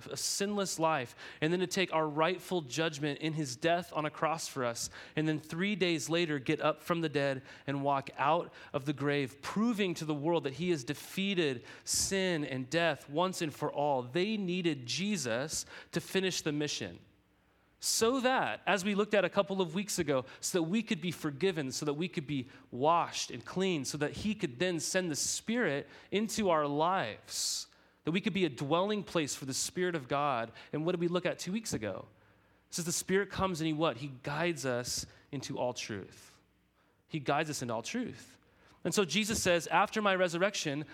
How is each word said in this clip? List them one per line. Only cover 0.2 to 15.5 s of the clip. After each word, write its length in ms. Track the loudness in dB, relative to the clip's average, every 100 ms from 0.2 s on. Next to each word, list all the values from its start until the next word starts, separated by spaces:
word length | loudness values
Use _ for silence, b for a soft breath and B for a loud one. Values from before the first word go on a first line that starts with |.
| -2 0 0 0 -2 0
life, 380 | 2 2 -2 -10 B B
and 100 | 0
then 100 | 2
to 60 | 0
take 240 | 0 2
our 120 | 2 2
rightful 540 | 2 2 2 -2 -4
judgment 600 | -2 0 0 0 -2 -2
in 120 | -2
his 240 | -2 -4 0
death 340 | 2 2 0
on 100 | -2
a 60 | -2
cross 360 | 0 0 0 -4
for 200 | -2 -2
us, 240 | -2 -6 B B 0
and 100 | 0
then 140 | 0
three 360 | -4 -2 0 2
days 340 | 2 2 0
later 280 | 0 2 0
get 220 | 0 2
up 220 | 2 2
from 180 | 0 0
the 80 | 2
dead 320 | 2 2 0 B B -4
and 160 | -2
walk 280 | 2 0 -2 0
out 340 | 2 4 0 B B
of 100 | -4
the 80 | -2
grave, 480 | 0 2 2 0 -4
proving 540 | -4 0 2 2 0
to 100 | -2
the 80 | -2
world 320 | -2 2 2
that 80 | 0
he 160 | -2 0
has 160 | 0
defeated 800 | -2 -8 -6 -2 0 2 2 0 B B
sin 600 | -2 0 2 2 2 0
and 240 | 0 -4 0
death 400 | 2 4 2 -2
once 320 | 0 2 2
and 140 | -4
for 180 | -2 -2
all. 300 | 0 2 2
They 340 | 0 0 0 0
needed 480 | 0 0 0 0
Jesus 800 | -2 -2 0 0 0 0 -2